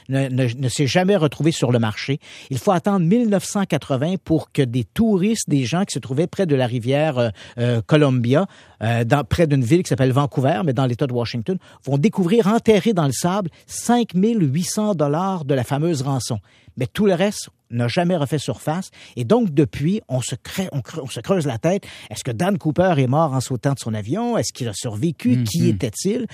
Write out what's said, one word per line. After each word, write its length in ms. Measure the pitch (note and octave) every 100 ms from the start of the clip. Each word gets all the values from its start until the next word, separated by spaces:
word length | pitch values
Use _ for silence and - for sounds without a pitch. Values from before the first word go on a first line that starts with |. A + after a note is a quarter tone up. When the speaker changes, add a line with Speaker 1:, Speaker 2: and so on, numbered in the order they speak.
| -
Speaker 1:
ne, 200 | C3+ C3+
ne, 180 | B2+ B2+ B2
ne 120 | C3
s'est 180 | - C3+
jamais 300 | F3+ F#3 G3+
retrouvé 340 | D3+ - D3
sur 220 | D#3 B2+
le 80 | B2
marché. 400 | A2+ G#2 - C#3+ - - -
Il 80 | C3
faut 120 | -
attendre 340 | F3+ G#3 G3
mille 240 | D#3+ A#3 A#3
neuf 140 | G3
cent 220 | - G#3
quatre-vingts 500 | F#3+ D#3 - C3 D#3 F#3+
pour 300 | - D#3 -
que 100 | -
des 220 | B2+ B2
touristes, 640 | A2 - A3+ G3 G3+ A3+ -
des 140 | D3
gens 200 | A#2+ E3+
qui 80 | G3+
se 60 | C#3+
trouvaient 300 | - C3+ E3+
près 180 | - F#3
de 80 |
la 140 | C3+ B2
rivière, 500 | B2 A2+ C#3 D#3 B2+
euh, 120 | A#2+ - - -
euh, 240 | A#2+ A#2
Columbia, 640 | - D#3 C#3+ B2+ A#2 C#3 G3 - - -
euh, 180 | G#2+ A#2
dans, 220 | A#2 C#3+
près 240 | C3+ - D#3+
d'une 160 | C#3
ville 180 | A#2 E3+
qui 60 | -
s'appelle 240 | C3+ C3
Vancouver, 480 | B2+ C#3+ - C3+ F#3+
mais 80 | F3
dans 140 | A#2+ C3
l'État 220 | A2+ C#3+
de 40 |
Washington, 460 | B2 A#2 A#2+ A2 F#3 - -
vont 140 | - C#3+
découvrir 480 | F#3 - E3+ A3+ G3
enterré 460 | A3+ A3+ G#3 A3+
dans 140 | F3+ C#3+
le 60 |
sable 380 | B2 F3 G3 F3+ - -
cinq 480 | - - A#3+ A#3
mille 260 | F3+ G#3+ A3+
huit 220 | D3+ D3
cents 320 | E3 - G#3+
dollars 500 | F3 D3 D3+ F#3+ F#3
de 100 | C#3+
la 100 | C#3
fameuse 380 | A#2 C#3+ E3 D3+
rançon. 360 | C3+ C3+ - G#2+ - _ - -
Mais 100 | -
tout 200 | - G#3
le 80 |
reste 340 | E3 G3+ - - _ -
n'a 140 | A#2+ A#2+
jamais 300 | F3+ F3 F3+
refait 220 | C#3 D3+
surface. 520 | - - - E3+ - - -
Et 80 | -
donc, 320 | A#2 A#3 G#3+
depuis, 460 | C#3+ C#3+ - D3 A2 -
on 120 | B2+
se 140 | A#2
crée, 340 | - - - F#3
on 80 | C#3
cre-, 220 | - D#3+
on 20 | E3+
se 140 | -
creuse 260 | - F#3+ D3
la 100 | A2+
tête. 280 | D#3+ G3 - - -
Est-ce 140 | -
que 80 | C#3
Dan 260 | A2+ F3+ G3
Cooper 360 | D#3 C#3+ F#3 D3+
est 100 | B2+
mort 260 | C#3+ D#3+
en 80 | C3
sautant 340 | - B2 C#3+
de 40 | C#3
son 160 | A#2
avion ? 420 | A2 G#2 F#3 A#3+ A3
Est-ce 160 | B2+
qu'il 140 | - A#2
a 60 |
survécu ? 640 | G2+ B2+ G#2 E3 - A#3+ B2+
Speaker 2:
Mhm. 80 |
Speaker 1:
Qui 240 | A2+ E3+ A#2+
était-il ? 580 | G2+ A#2 - F#3+ B3 A3+